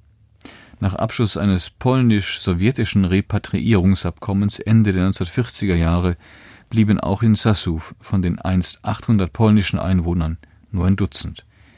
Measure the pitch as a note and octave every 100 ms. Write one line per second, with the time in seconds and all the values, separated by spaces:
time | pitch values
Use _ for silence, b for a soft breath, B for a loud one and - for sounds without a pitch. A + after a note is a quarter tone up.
0 | _ _ _ _ B B B B G2 F2
1 | A2 - A2+ - G2+ F#2 - - B2+ C3
2 | A#2+ G#2+ F#2+ - - F2 G2+ C3 A2+ G#2
3 | F#2 F#2+ - G#2 - - G#2+ G#2 F2+ F#2+
4 | F2+ - - G2 G2+ - - A2+ G#2 F#2
5 | F#2 F#2+ F2+ - A#2+ - G2+ E2+ E2 F2
6 | F2+ E2+ B B B B B A2+ G#2+ G#2
7 | - G2 A2+ G#2+ A#2 G#2 - D#2+ - -
8 | - G2+ F2+ - - F#2 F2 - - G#2
9 | - A2 F2+ - A2+ G#2 F#2 - E2+ F#2
10 | E2+ F2 D#2+ E2+ b b - F2+ F2 G2
11 | F#2+ - - - - b b